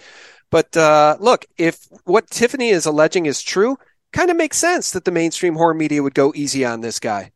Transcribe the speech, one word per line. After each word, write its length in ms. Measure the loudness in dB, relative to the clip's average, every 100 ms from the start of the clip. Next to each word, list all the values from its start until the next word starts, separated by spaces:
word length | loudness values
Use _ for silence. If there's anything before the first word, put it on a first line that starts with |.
| -14 -20 -20 _ _
But, 260 | -2 0 2
uh, 400 | 4 6 4 2
look, 280 | 2 0 -2 -4
if 320 | -2 -4 _ -14
what 240 | -2 -2 -2
Tiffany 400 | -2 -2 0 0
is 160 | 0
alleging 400 | 0 2 2 2
is 180 | -2 -4
true, 360 | -4 -2 -2 -2 _ _ _
kinda 220 | -2 0
makes 240 | 0 -2 -2
sense 320 | -2 -2 -4
that 140 | -8 -4
the 40 |
mainstream 440 | -2 -2 -2 -2 2
horror 180 | 0
media 280 | 0 -2 -2
would 120 | -2
go 160 | 0 0 0
easy 280 | -6 -4
on 180 | -4 -4
this 180 | -8 -8
guy. 320 | -6 -8 -10